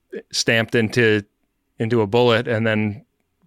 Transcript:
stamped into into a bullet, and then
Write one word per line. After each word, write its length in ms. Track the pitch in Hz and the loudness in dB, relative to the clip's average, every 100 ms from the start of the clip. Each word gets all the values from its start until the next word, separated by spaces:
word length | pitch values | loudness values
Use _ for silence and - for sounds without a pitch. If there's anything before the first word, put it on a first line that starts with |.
| _ 208 - | _ -20 -12
stamped 420 | - - 117 113 | -6 0 0 2
into 500 | 120 110 - 113 107 101 _ _ _ _ - | 0 0 2 2 2 -2 _ _ _ _ -8
into 220 | 113 117 | -4 -2
a 60 | 104 | 0
bullet, 400 | 117 123 113 123 | 2 2 2 0
and 180 | 110 113 | -2 0
then 400 | 107 107 101 - _ _ _ | 0 -2 -6 -16 _ _ _